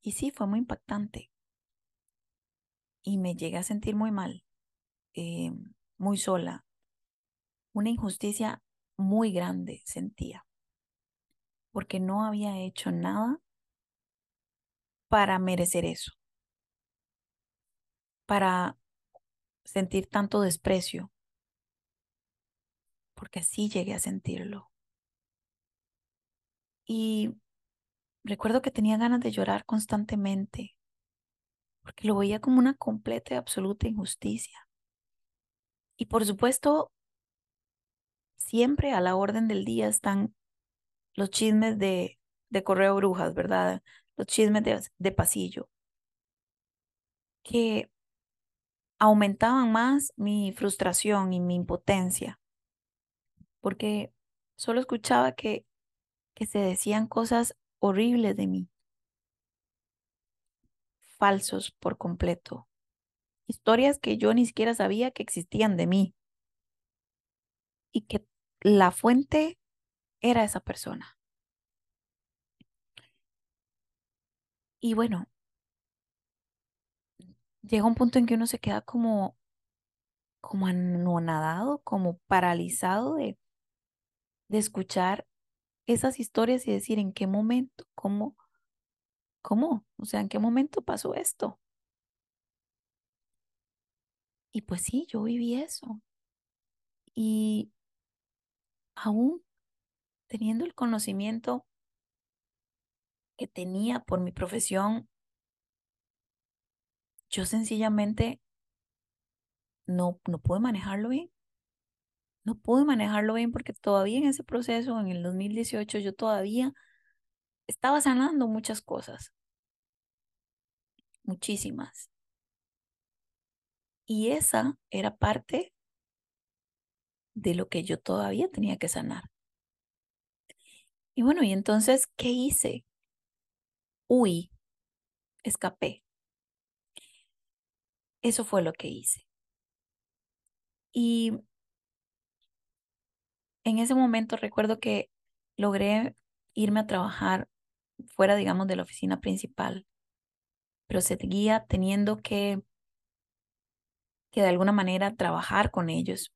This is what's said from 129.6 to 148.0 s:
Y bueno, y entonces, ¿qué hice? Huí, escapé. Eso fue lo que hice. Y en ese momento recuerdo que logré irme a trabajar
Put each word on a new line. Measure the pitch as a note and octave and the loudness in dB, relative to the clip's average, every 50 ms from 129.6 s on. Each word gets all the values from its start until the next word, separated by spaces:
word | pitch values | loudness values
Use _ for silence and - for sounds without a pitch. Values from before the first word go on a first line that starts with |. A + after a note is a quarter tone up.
| _ _ _ _ _ _ _ _ _ _ _ _ _ _ _ _ _ _ - _ _ _ - - _ _ _ _ _ _ _ | _ _ _ _ _ _ _ _ _ _ _ _ _ _ _ _ _ _ -20 _ _ _ -20 -20 _ _ _ _ _ _ _
Y | - | 2
bueno, | A#3 B3+ D4+ F4 D4 | 4 4 4 4 4
y | G3+ | 2
entonces, | F#3+ F#3+ G3+ - G#3+ G#3+ G#3+ - B3+ C4+ - - _ | 2 0 2 2 4 4 6 6 6 4 4 0 _
¿qué | _ - B3+ | _ -2 -2
hice? | A#3+ B3 B3 C#4+ D4 - - E3 - B3 - _ _ _ _ _ _ _ _ _ _ _ _ _ _ _ _ _ _ _ _ _ _ _ _ _ | 0 0 0 0 0 0 0 -2 -4 -6 -12 _ _ _ _ _ _ _ _ _ _ _ _ _ _ _ _ _ _ _ _ _ _ _ _ _
Huí, | A#3+ B3+ A#3+ G3+ F3 E3+ - - - - _ _ _ _ _ _ _ _ _ _ _ _ _ _ _ _ _ | 4 6 6 4 2 0 -4 -8 -16 -20 _ _ _ _ _ _ _ _ _ _ _ _ _ _ _ _ _
escapé. | - - - - F#3 - _ - - - - _ _ _ _ _ _ _ _ _ _ _ _ _ _ _ _ _ _ _ - _ _ _ _ _ _ _ _ _ _ _ _ _ _ _ _ _ _ _ _ _ _ _ _ - | -6 -6 -4 -4 -6 -6 _ -6 -6 -6 -8 _ _ _ _ _ _ _ _ _ _ _ _ _ _ _ _ _ _ _ -20 _ _ _ _ _ _ _ _ _ _ _ _ _ _ _ _ _ _ _ _ _ _ _ _ 0
Eso | A#3 A#3 - A#3 | 0 0 0 -2
fue | - - G3 F3 | 0 0 0 0
lo | D#3+ D#3+ | 0 -4
que | _ - D3 | _ -10 -12
hice. | - - - - - - - _ _ _ _ _ _ _ _ _ _ _ _ _ _ _ _ _ _ _ _ _ _ _ _ _ _ _ _ _ _ _ _ _ | -10 -8 -4 -4 -6 -6 -8 _ _ _ _ _ _ _ _ _ _ _ _ _ _ _ _ _ _ _ _ _ _ _ _ _ _ _ _ _ _ _ _ _
Y | _ A#3+ A#3+ A#3 A#3 A#3 A3+ A3+ A3 - - _ _ _ _ _ _ _ _ _ _ _ _ _ _ _ _ _ _ _ _ _ _ _ _ _ _ _ _ _ _ _ _ _ _ _ _ _ _ _ _ _ _ _ _ | _ 0 0 2 2 2 0 0 -2 -4 -8 _ _ _ _ _ _ _ _ _ _ _ _ _ _ _ _ _ _ _ _ _ _ _ _ _ _ _ _ _ _ _ _ _ _ _ _ _ _ _ _ _ _ _ _
en | A3+ A3 A3 | 0 2 2
ese | A#3 A#3+ C4 | 2 4 4
momento | B3+ C4 B3 A3+ A3+ A3+ A3+ - | 4 4 4 4 2 0 0 -4
recuerdo | A3+ - G#3 - - G#3+ G#3+ A3 A3 | -6 -6 -4 -2 0 0 0 0 -2
que | - A3+ G#3+ G3+ - _ _ _ _ _ _ _ _ _ _ | -2 -2 -2 -2 -2 _ _ _ _ _ _ _ _ _ _
logré | - G3+ G3+ G3 G3 G3 G3+ G#3 G#3+ A3+ C4 - _ _ _ _ _ _ _ _ | -2 0 0 2 2 2 2 2 2 0 -2 -6 _ _ _ _ _ _ _ _
irme | - G#3+ G3+ G#3 G#3+ | 0 0 2 2 2
a | G#3+ G#3+ | 0 0
trabajar | G#3+ F#3 F3+ - F3 - G3 F#3+ F#3 F#3+ - _ _ _ _ _ _ _ _ _ _ _ | -2 -2 -2 -2 -4 -2 -2 0 0 0 -2 _ _ _ _ _ _ _ _ _ _ _